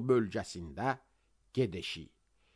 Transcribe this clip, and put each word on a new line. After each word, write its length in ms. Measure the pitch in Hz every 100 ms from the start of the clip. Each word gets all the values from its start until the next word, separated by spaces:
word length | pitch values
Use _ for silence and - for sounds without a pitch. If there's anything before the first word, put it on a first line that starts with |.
bölgəsində 960 | 123 127 107 110 98 90 85 71 123 123 _ _ _ _ _
Gedeşi, 500 | - 123 90 - 82 78 _ _ _ _